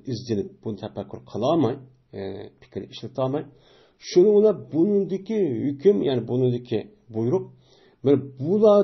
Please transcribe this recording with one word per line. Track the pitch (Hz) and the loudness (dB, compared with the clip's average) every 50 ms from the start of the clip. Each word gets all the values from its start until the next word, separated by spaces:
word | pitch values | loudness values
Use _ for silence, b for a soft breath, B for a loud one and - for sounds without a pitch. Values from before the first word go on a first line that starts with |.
| - | -8
izlanib, | - 123 - - - 113 101 95 - - | -8 -8 -8 -6 -4 -2 -2 -2 -4 -8
buni | - - 113 107 | -12 -10 -10 -8
tafakkur | 98 110 104 - - 98 - - - | -8 -10 -12 -10 -10 -12 -10 -12 -16
qila | - - - 101 110 | -16 -12 -8 -4 0
olmay, | 135 165 170 135 110 127 - - - _ _ _ _ | 0 2 2 2 0 -2 -4 -10 -18 _ _ _ _
e, | - 101 98 98 98 101 101 104 - | -14 -12 -10 -10 -10 -12 -14 -16 -20
fikr | _ _ _ - 98 - | _ _ _ -12 -12 -12
ishlata | - - - - 110 - - 131 | -12 -14 -16 -16 -12 -8 -6 -4
olmay, | 131 135 151 165 - - b b b b b b b b b - | -4 -4 -6 -8 -10 -16 b b b b b b b b b -14
shuni | - - 175 180 214 | 0 4 4 6 6
ular | 208 208 208 214 196 139 - | 6 6 4 4 2 0 -6
buningdiki | - - 156 170 208 208 202 196 160 185 190 196 - 220 214 190 156 120 110 | -6 -2 0 0 2 2 0 0 -2 -4 -8 -6 -6 -4 -2 -2 -2 -2 -2
hukm, | 113 143 143 143 - 190 208 196 151 | -4 -4 -4 0 2 2 4 4 2
ya'ni | 143 135 120 110 | -2 -2 -2 -2
buningdiki | 110 120 127 131 127 120 120 123 - 117 107 - - - _ _ | -2 -2 0 0 0 0 -2 -4 -4 -4 -4 -4 -6 -14 _ _
buyruq, | - 113 110 117 120 127 - - - - b b b b b b b b b b | -10 -6 -4 -2 0 -2 -2 -4 -6 -14 b b b b b b b b b b
bir | 127 143 127 135 - - | 2 2 2 2 -2 -10
bular | - 131 156 190 214 214 214 202 208 | -8 -4 -2 0 4 6 6 6 6